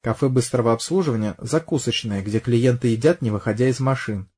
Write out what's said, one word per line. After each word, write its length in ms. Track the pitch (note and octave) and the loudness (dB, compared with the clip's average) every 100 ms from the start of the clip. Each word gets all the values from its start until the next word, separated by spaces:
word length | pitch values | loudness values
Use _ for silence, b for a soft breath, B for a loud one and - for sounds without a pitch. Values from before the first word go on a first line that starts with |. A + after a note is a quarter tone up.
Кафе 280 | A#2+ A2+ C#3 | -4 0 2
быстрого 420 | B2+ A#2+ B2 A#2 | 2 0 0 2
обслуживания — 640 | A2+ - F3+ D#3+ A2+ G#2+ - | 2 0 0 0 0 -4 -6
закусочное, 800 | A#2+ D#3 D#3+ D3 A#2+ G2+ A2+ G2+ | -2 -2 0 -2 0 -4 -2 -4
где 180 | G2 G#2+ | -2 -2
клиенты 480 | B2 A#2 B2+ B2 B2 | 2 2 4 2 0
едят, 340 | A2+ C#3+ F3 | 2 2 2
не 100 | A#2+ | 0
выходя 360 | G#2 - G#2+ C3 | -2 -2 0 0
из 140 | B2+ | 2
машин. 480 | C3 C3 - G2+ G2 | -2 -2 -4 -8 -10